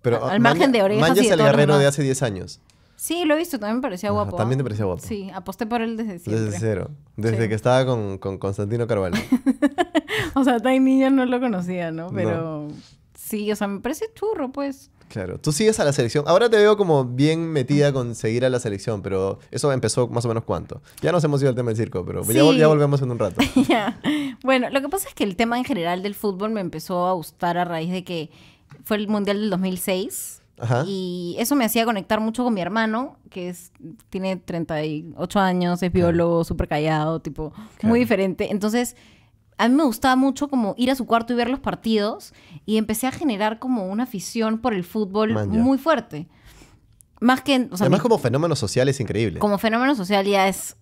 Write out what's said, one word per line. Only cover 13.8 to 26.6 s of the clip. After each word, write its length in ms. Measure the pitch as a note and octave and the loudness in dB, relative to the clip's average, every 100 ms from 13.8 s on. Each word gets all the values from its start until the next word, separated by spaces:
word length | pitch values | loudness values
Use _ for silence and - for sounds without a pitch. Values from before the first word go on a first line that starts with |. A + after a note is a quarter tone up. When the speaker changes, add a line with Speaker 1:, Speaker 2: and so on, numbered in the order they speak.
Speaker 2:
parece 260 | A#3+ D#4 A4 | -6 -6 -8
churro, 360 | - G#4 F#4+ C4 | -6 -6 -4 -6
pues. 380 | C#4 C#4 C4+ - _ _ | -6 -8 -8 -18 _ _
Speaker 1:
Claro. 300 | A2 F#2 F#2 | -10 -8 -4
¿Tú 140 | D3+ | -2
sigues 260 | D3+ G#3+ A3 | 2 2 4
a 40 | |
la 80 | D#3 | 2
selección? 320 | C#3 A#2+ D3 D3 | 2 0 0 4
Ahora 240 | F3+ A#3 | 4 6
te 60 | A3 | 6
veo 200 | G#3 G3+ | 6 6
como 280 | F#3+ D3 | 4 2
bien 440 | B2+ B2 D3+ D#3+ E3 | 2 2 2 2 0
metida 400 | D#3 C3+ C#3+ C#3+ | -2 2 4 4
con 220 | C3+ A#2+ | 2 -4
seguir 300 | A2 A2+ A#2+ | -4 -2 0
a 60 | C3 | 2
la 80 | B2+ | 0
selección, 420 | A2+ G2+ - G#2 | -2 -4 -4 -4
pero 360 | F#2 F#2+ G2 G2+ - | -2 -2 -2 -4 -10
eso 220 | - D3 | -2 0
empezó 360 | C3 A2+ - B2 | 0 0 0 0
más 160 | A#2+ | 0
o 40 | A#2 | -2
menos 160 | A2+ | -4
¿cuánto? 380 | - E2+ D#2+ - - - | -2 -6 -6 -16 -18 -4
Ya 120 | D3+ | 0
nos 100 | F3 | 2
hemos 160 | D3+ C#3+ | 2 2
ido 100 | C3+ | 0
al 40 | |
tema 140 | A#2+ A#2+ | 0 -2
del 60 | A2 | -2
circo, 280 | G#2+ F#2 | -2 -4
pero 180 | F2+ F#2 | -6 -6
ya 180 | F#2+ A#2 | 0 6
vol-, 100 | D3+ | 6
Speaker 2:
Sí. 40 | C#4 | 8
Speaker 1:
ya 80 | D#3 | 6
volvemos 340 | D3+ C#3+ C#3+ | 6 4 2
en 80 | C3 | 0
un 60 | A#2 | -2
rato. 220 | G#2 F2 C4+ | -2 0 2
Speaker 2:
<laughs> 140 | C4 - | 2 4
Ya. 300 | A#3+ G3+ - B3+ D4+ C#4 A#3+ | 2 0 -4 -4 -2 -4 -4
Bueno, 260 | C4 B3+ B3 | 0 0 0
lo 100 | C#4 | -4
que 60 | C#4 | -2
pasa 200 | F#4+ - | -6 -6
es 60 | |
que 100 | - | -4
el 120 | G#3+ F3 | -4 0
tema 200 | A#3 A#3+ | -2 -2
en 60 | |
general 380 | B3+ A3 E3 F3+ | -2 -2 -2 -2
del 120 | G3+ | -4
fútbol 360 | G3 G#3 F#3 G#3+ | -4 -6 -4 -4
me 100 | A3 | -4